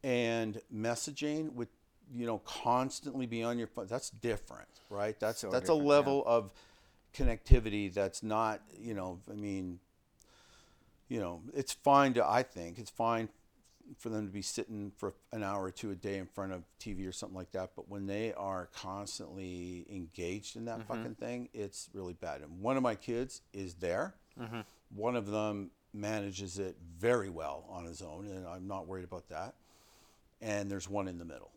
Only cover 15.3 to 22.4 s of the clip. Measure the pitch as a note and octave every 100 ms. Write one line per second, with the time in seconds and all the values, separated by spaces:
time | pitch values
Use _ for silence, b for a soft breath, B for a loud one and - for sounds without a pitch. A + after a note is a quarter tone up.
15.3 | A2+ G2 G2+ F#2+ - G#2+ F#2+ G2+ G2 F2+
16.3 | - F#2+ F#2 E2+ _ - G2 F#2+ F#2 G2+
17.3 | F#2+ F2+ F#2+ F#2 - - G2+ G2 G2+ A2+
18.3 | - G2 F#2+ F2 - F#2+ G2 G2+ - E2
19.3 | F2+ F#2 F2+ F2 F2+ - F#2+ E2 - F2
20.3 | G2+ G#2 A2+ A#2 A2+ G#2 A2+ A#2 A2+ A#2+
21.3 | B2 A#2+ A#2 G2+ - - G2 F2+ E2+ F2
22.3 | C#2